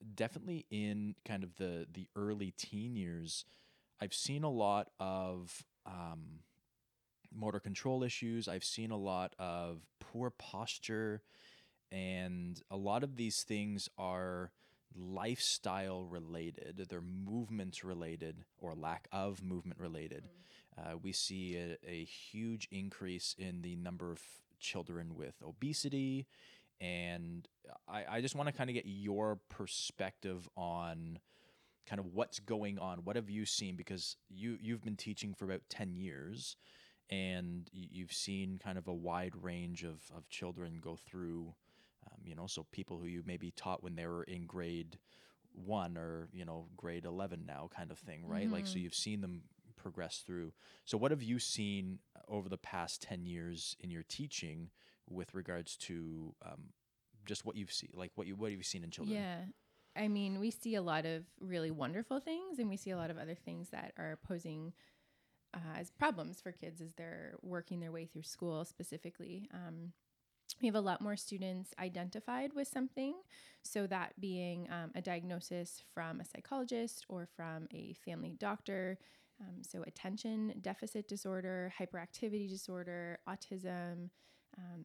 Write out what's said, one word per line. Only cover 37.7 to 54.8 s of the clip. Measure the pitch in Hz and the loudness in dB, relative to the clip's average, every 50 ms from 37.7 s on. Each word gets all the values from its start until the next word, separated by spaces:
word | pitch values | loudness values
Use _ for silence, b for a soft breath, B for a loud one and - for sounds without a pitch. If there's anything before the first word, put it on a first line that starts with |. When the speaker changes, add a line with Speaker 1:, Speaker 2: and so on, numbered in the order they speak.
| - | -8
Speaker 1:
y-, | 92 90 - | -10 -10 -6
you've | - 92 90 85 | -4 -6 -4 -2
seen | - - - 101 98 95 95 95 95 90 | -2 -2 0 2 2 2 2 2 0 -2
kind | - 101 92 92 | -2 -2 -2 -2
of | 85 | 0
a | 92 87 | 0 0
wide | 85 85 87 85 90 90 90 85 90 | 0 2 2 2 4 2 2 -2 -2
range | 90 90 87 87 87 87 87 82 | -4 -2 -2 0 0 -2 -2 -2
of, | 87 82 78 73 - - - | -4 -4 -6 -6 -10 -12 -12
of | 82 76 - | -12 -12 -8
children | - - 95 90 85 90 87 85 82 82 | -6 -4 -4 -4 -2 -2 -4 -4 -4 -4
go | 80 82 82 | -4 -6 -6
through, | 80 - - - 92 87 85 85 85 82 82 85 _ b b b b b b b b - | -6 -8 -8 -6 -2 -2 0 0 -2 -2 -4 -8 _ b b b b b b b b -20
um, | - - - - | -18 -16 -14 -10
you | 87 80 | -10 -8
know, | 80 87 | -6 -4
so | 101 - - 78 - | -4 -4 -4 -6 -6
people | - - 92 - 90 85 | -6 -6 -6 -4 -4 -4
who | 87 | -2
you | 85 87 87 82 | -2 -2 -2 -2
maybe | 90 90 82 87 87 | -2 -2 -2 -2 -4
taught | - - - 92 92 - | -6 -2 0 0 0 0
when | 90 90 85 | 0 -4 -4
they | 82 85 | -2 -2
were | 85 87 85 | 0 0 -2
in | - - 92 87 85 | -2 -2 -4 -4 -4
grade | 85 - 90 85 85 87 85 82 80 - - B B B B B B B B B - | -4 -2 -2 0 0 0 0 -2 -4 -8 -16 B B B B B B B B B -18
one | - 101 90 98 107 101 90 87 87 82 | -12 -8 -2 2 2 2 4 2 0 -2
or, | 82 82 82 82 82 - | -2 -2 -2 -4 -4 -6
you | 90 90 87 | -6 -6 -4
know, | 82 82 82 82 82 92 | -4 -4 -4 -6 -8 -10
grade | - - 85 85 87 80 | -6 -4 -2 -2 -2 -2
eleven | 85 85 92 98 95 87 82 82 | -2 0 0 0 0 0 -4 -4
now | - 71 69 78 - - | -4 -6 -6 -6 -6 -6
kind | - 87 80 | -6 -6 -6
of | - - | -6 -8
thing, | - - 80 78 85 85 | -8 -8 -8 -6 -4 0
right? | - - 104 110 | 2 4 4 4
Like, | 107 101 101 | 4 4 2
so | 95 92 | 2 2
Speaker 2:
Mm-hmm. | 92 90 | 0 0
Speaker 1:
you've | 87 - | 2 2
seen | - - 110 107 101 | 0 2 2 2 2
them | 98 90 87 85 - - - _ - - - | 2 0 -2 -4 -6 -10 -20 _ -20 -20 -16
progress | - - 95 82 92 85 80 - - - | -8 -6 -6 -2 -2 -2 -2 -2 -4 -4
through. | - 90 87 85 80 - B B B B B B | -2 -2 0 0 -2 -6 B B B B B B
So | - - | 2 4
what | 104 117 139 | 6 8 8
have | 156 147 | 8 6
you | 120 110 123 123 | 6 4 4 4
seen | - - - 113 104 101 101 98 95 92 95 92 - _ - - - - | 4 2 2 2 4 4 4 2 2 0 -2 -4 -6 _ -18 -16 -6 -2
over | 104 104 92 95 | 0 0 0 0
the | 92 90 | -2 -4
past | - - - 90 85 82 - - | -4 -2 -2 0 0 0 -2 -4
ten | - - 92 90 87 | -2 -2 -2 -2 0
years | 87 87 87 85 85 85 80 - - - - | 0 0 0 0 0 -2 -2 -2 -4 -4 -4
in | - 90 | -4 -4
your | 85 82 80 | -4 -4 -4
teaching | - - - 147 143 - - - 80 78 82 85 87 B B | -4 -4 -4 -2 -2 -2 -2 -2 -2 -4 -4 -6 -6 B B